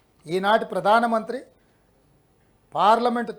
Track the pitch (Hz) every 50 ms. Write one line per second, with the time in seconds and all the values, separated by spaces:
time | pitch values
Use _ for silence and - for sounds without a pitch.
0 | _ _ _ _ _ 151 175 185 196 202 220 226 233 - 208 185 165 196 214 233
1 | 240 233 226 220 202 - 226 269 - _ _ _ _ _ _ _ _ _ _ _
2 | _ _ _ _ _ _ _ _ _ _ _ _ _ _ - 151 180 208 226 233
3 | 240 247 233 240 233 226 -